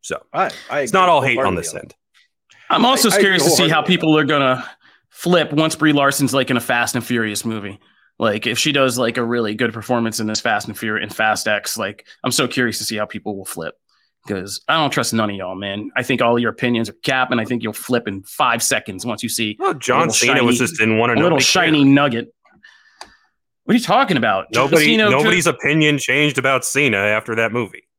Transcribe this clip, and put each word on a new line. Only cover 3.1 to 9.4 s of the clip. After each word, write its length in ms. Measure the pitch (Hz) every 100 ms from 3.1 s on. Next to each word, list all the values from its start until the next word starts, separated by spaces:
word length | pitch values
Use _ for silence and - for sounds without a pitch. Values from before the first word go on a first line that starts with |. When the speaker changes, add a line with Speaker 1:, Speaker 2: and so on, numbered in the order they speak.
Speaker 2:
I, 40 | 190
I 40 |
Speaker 3:
curious 240 | 208 185
to 60 | 151
see 120 | 160
how 120 | 170 156
Speaker 2:
wholeheartedly 220 | 151 175
Speaker 3:
people 200 | 160 156
are 60 |
gonna 460 | 143 147 135 127 - - _ _ _
flip 440 | - 170 175 156
once 220 | 151 160 160
Brie 180 | 156
Larson's, 400 | 143 139 135 139
like, 160 | 135 127
in 80 | 127
a 40 |
Fast 340 | - 120 117 123
and 100 | 110
Furious 400 | 120 110 101 113
movie. 340 | 110 101 101 _ _ _ _
Like, 300 | 113 107 117
if 100 | 120
she 140 | 151
does, 260 | 143 131 120
like, 200 | 117 117
a 60 |
really 300 | 117 120